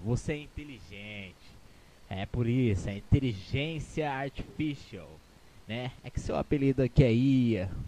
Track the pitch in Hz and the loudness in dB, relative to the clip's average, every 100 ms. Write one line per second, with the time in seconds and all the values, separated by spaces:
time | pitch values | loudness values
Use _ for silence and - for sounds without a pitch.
0 | 98 123 - 147 147 - 147 120 - 101 | -2 -2 -2 -6 -8 -12 -12 -14 -16 -14
1 | 104 104 95 - - - - - - - | -12 -12 -12 -16 -20 -20 -20 -20 -20 -20
2 | - 95 101 123 117 127 123 92 95 101 | -10 -6 -4 -2 0 2 2 2 -2 -6
3 | - 143 131 98 92 131 156 160 - - | 2 2 2 -4 -4 -4 -2 -6 -6 -4
4 | 151 135 139 - 120 - 151 139 - 98 | -2 -2 -6 -8 -12 -4 -4 -4 -10 -16
5 | 73 78 - - - - - 113 127 - | -16 -18 -20 -20 -20 -20 -10 -6 -8 -10
6 | 127 - - 151 - 147 135 131 127 - | -8 -8 -2 -2 0 2 4 4 4 6
7 | 131 113 135 131 120 107 92 - | 8 8 6 6 4 2 -2 -6